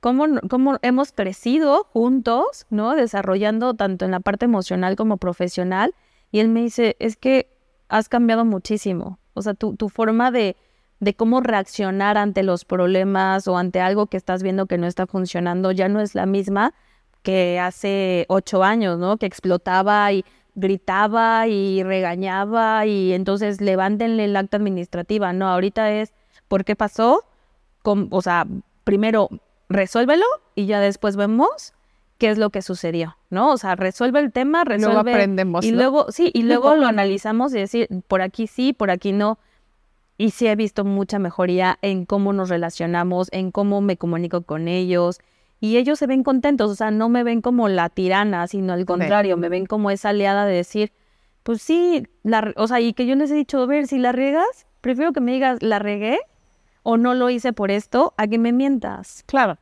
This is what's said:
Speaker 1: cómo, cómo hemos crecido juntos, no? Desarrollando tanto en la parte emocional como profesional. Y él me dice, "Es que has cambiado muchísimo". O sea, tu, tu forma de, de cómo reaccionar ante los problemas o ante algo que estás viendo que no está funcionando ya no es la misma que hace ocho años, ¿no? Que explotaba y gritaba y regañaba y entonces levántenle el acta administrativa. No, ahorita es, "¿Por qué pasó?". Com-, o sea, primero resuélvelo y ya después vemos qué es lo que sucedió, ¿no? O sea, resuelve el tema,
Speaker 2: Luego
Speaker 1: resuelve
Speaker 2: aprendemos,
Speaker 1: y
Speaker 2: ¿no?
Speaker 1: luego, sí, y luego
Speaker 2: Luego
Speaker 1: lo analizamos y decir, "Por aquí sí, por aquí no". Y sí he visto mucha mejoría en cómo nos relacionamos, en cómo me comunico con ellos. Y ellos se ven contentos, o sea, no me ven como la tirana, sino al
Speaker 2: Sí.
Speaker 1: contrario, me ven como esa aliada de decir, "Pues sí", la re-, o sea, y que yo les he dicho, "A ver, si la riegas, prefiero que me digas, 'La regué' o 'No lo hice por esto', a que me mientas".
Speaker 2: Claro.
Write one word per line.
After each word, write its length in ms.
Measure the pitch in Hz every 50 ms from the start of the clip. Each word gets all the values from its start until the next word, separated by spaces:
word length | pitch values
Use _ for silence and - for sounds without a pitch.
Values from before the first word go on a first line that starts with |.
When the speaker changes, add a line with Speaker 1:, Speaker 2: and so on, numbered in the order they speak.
Speaker 1:
cómo, 240 | - 233 247 262 302 311 294 240 - 196
cómo 280 | - 247 262 277 269 -
hemos 320 | - 247 247 254 269 - _
crecido 720 | - 202 190 190 - - 233 254 311 311 285 277 349 415 _ _
juntos, 720 | 226 233 247 262 269 226 233 233 247 349 508 571 - - _
no? 260 | 220 208 214 226 285
Desarrollando 800 | 320 247 226 - 196 190 190 185 196 208 208 220 226 233 254 233
tanto 280 | 220 208 196 190 180 190
en 80 | 185
la 80 | 185 180
parte 240 | 190 202 202 208 -
emocional 500 | 240 233 190 185 - 185 180 180 185 190
como 180 | - 226 220 214
profesional. 760 | 185 - 180 175 - 180 180 - - 180 180 185 190 214 302 - _ _ _ _ _ _ _
Y 100 | - 208
él 80 | 220 226
me 120 | 226 226
dice, 340 | 233 233 - - 240 220 - _
"Es 160 | - 226 214
que 340 | _ - 262 269 262 - _ _ _ _ _ _ _ _
has 200 | _ - 214 220 -
cambiado 360 | - 240 240 226 226 226 233
muchísimo". 720 | 226 208 190 - - 214 208 - 202 185 170 - - 185 _ _ _ _
O 80 | -
sea, 140 | 196 214 202
tu, 200 | - - 214 208
tu 140 | - 220 202
forma 400 | - - 226 220 220 226 240 254
de, 280 | 240 247 220 190 185 _ _ _ _ _ _ _ _ _
de 160 | 208 208 196
cómo 260 | - 226 226 240 262
reaccionar 800 | 254 240 220 202 190 - - - 202 190 185 196 196 208 208 214
ante 240 | 202 208 185 196 190
los 220 | 190 180 175 -
problemas 840 | _ 185 180 180 180 190 185 190 196 196 190 190 190 190 196 190
o 100 | 190 180
ante 220 | 175 180 180 180 185
algo 240 | 180 185 196 208 208
que 120 | 202 -
estás 260 | 185 - - 185 185 190
viendo 240 | 190 185 190 190
que 100 | 190 -
no 80 | 175 170
está 220 | 175 180 - 185
funcionando 640 | - - 190 185 180 - 180 175 175 175 180 185 190
ya 160 | 190 185 190 190
no 120 | 202 214
es 120 | 214 202 -
la 140 | 208 185
misma 480 | 190 190 196 190 202 196 196 214 262 - _ _ _ _ _ _ _ _ _ _
que 360 | 190 190 190 180 175 175 175
hace 680 | 180 180 180 - - 202 196 196 190 185 185 175 170
ocho 360 | - 190 190 - - - 185 190
años, 360 | 196 220 233 220 185 175 170
¿no? 180 | 175 185 208
Que 80 | 220 -
explotaba 840 | 190 - - - 185 175 175 _ 190 185 185 190 202 208 208 208 202
y 120 | 196 190 185 _ _ _ _ _ _
gritaba 920 | 202 185 190 196 185 _ - 185 190 208 214 214 226 226 226 226 226 226
y 340 | 226 214 196 196 196 190 190 185
regañaba 1000 | 190 190 190 185 175 170 180 190 190 185 190 202 208 220 233 226 220 220 220 214
y 280 | 214 208 196 190 185 185
entonces 460 | 180 190 190 196 202 214 208 202 190
levántenle 680 | 202 202 190 185 190 196 208 208 226 226 226 220 214
el 100 | 202 202
acta 220 | 196 190 190 -
administrativa. 760 | 208 214 202 190 180 175 - - 175 175 - 214 214 202 180 180
No, 140 | 185 190
ahorita 440 | 190 185 180 185 202 - 220 220 214
es, 220 | 214 214 214 214 _ _ _ _ _ _ _
"¿Por 160 | _ 202 190 190
qué 120 | - 208
pasó?". 480 | - 220 202 - - 226 233 277 403 - _ _ _ _ _ _ _ _ _ _ _
Com-, 280 | _ 113 - 202 202 -
o 100 | - 185
sea, 240 | 180 185 175 170 160 - - 190 - _ _ _ _
primero 460 | - 202 196 214 220 220 220 196 - - - _ _ _ _ _
resuélvelo 580 | _ 185 196 190 185 - 233 240 254 294 339 403 480 571 605 _ _ _
y 140 | - 208
ya 120 | 190 214 202
después 360 | 202 202 196 - - 208 196
vemos 580 | 196 202 202 220 233 294 415 587 622 - - _ _ _ _ _ _ _ _ _
qué 120 | _ - 214
es 80 | 214
lo 120 | 214 220 208
que 120 | - 202
sucedió, 540 | 185 - 185 175 - 170 165 170 165 160 - _ _ _
¿no? 220 | 185 185 233 294 285
O 40 |
sea, 200 | 226 - 190 180
resuelve 420 | 180 190 185 190 - 240 254 247 294
el 140 | 294 254 -
tema, 320 | 254 262 277 311 339 349
Speaker 2:
Luego 100 | - 311
Speaker 1:
resuelve 360 | 285 214 214 226 214 214 240 240
Speaker 2:
aprendemos, 500 | 214 202 196 196 190 190 185 170 170 202
Speaker 1:
y 60 | 220
Speaker 2:
¿no? 60 | 226
Speaker 1:
luego, 340 | 247 247 262 269 302 - -
sí, 200 | 220 - 339 349 -
y 80 | 233 233
luego 200 | 233 240 247 254 285
Speaker 2:
Luego 100 | 302 311
Speaker 1:
lo 60 | 277
analizamos 640 | 240 220 208 196 196 196 196 - 220 220 226 254 294 262
y 60 | 214
decir, 280 | 196 202 - 233 226 - - 185 - _
"Por 120 | 196 185
aquí 240 | 185 190 - - 226
sí, 260 | 214 - - 254 269 269
por 180 | _ 214 196
aquí 220 | 180 180 - 202 196
no". 260 | 202 208 208 220 _ _ _ _ _ _ _ _ _ _ _ _ _ _ _ _
Y 140 | _ 208 220
sí 160 | - - 247
he 80 | 220 214
visto 260 | 208 220 202 _ - 202
mucha 340 | 202 196 196 196 - -
mejoría 640 | 202 190 175 - - 185 180 180 180 185 185 180 _
en 240 | - 202 190 185 180
cómo 280 | - 202 202 196 196 202
nos 160 | 196 185 185
relacionamos, 800 | 175 170 170 165 - - 170 170 175 175 175 180 180 180 185 -
en 200 | - 185 190 185
cómo 280 | - - 202 202 202 202
me 160 | 202 202 180
comunico 460 | - - 170 170 165 175 170 175 175
con 260 | 170 - 151 156 165
ellos. 520 | 170 175 185 185 180 180 175 175 175 180 - _ _ _ _ _ _ _ _
Y 160 | - 214 226
ellos 200 | 240 254 269 302
se 100 | 294 294
ven 160 | 247 269 269 247
contentos, 460 | 277 269 262 233 285 294 247 208 208
o 40 | 202
sea, 160 | - 226 214
no 160 | 214 214 220
me 160 | 226 240 247 240
ven 180 | 233 233 233
como 280 | 208 247 247 240 233 202
la 180 | 190 180 170
tirana, 580 | 170 _ - 185 180 185 196 208 214 196 175 170
sino 260 | 180 - 196 190 185 180
al 80 | 175
Speaker 2:
Sí. 40 | 185
Speaker 1:
contrario, 520 | 180 180 175 180 - 202 208 208 196 180
me 100 | 175 175
ven 180 | 170 175 185 196
como 260 | 190 - 214 208 202
esa 180 | 196 202 - 208
aliada 360 | 202 208 196 196 196 202 208
de 100 | 202 190
decir, 360 | 175 175 - - 214 208 208 _ _ _ _ _ _ _ _ _ _ _
"Pues 180 | - 233 214
sí", 440 | - - 320 339 349 359 349 285 233 - _ _ _
la 180 | 214 226 220
re-, 120 | 214 214 -
o 100 | - 214
sea, 140 | 226 247 240
y 100 | 233 233 226
que 120 | - 247
yo 100 | 240 269
les 160 | 277 302 277
he 40 | 294
dicho, 260 | 302 285 - - 269
"A 40 | 254
ver, 220 | 247 285 302 285
si 100 | 254 277
la 140 | 262 247 247
riegas, 560 | 247 254 262 277 277 320 359 466 523 _ _ _ _ _
prefiero 320 | - 247 254 240 302 339 269
que 80 | 302
me 100 | 247 240
digas, 300 | 254 262 262 262 254 233
'La 180 | - 220 214 202
regué' 400 | 208 208 208 202 208 220 262 415 587 _ _ _ _ _ _ _ _ _ _ _ _
o 140 | - 233
'No 160 | 226 233 247 247
lo 160 | 254 247 247
hice 240 | 247 240 - 254 226
por 180 | - 202 196
esto', 420 | 196 208 208 _ - 247 302 - _
a 100 | - 220
que 100 | 214 214 233
me 120 | 226 233
mientas". 720 | 240 247 269 277 277 233 - - 196 - 190 - - - _
Speaker 2:
Claro. 320 | - - 277 247 202 160 -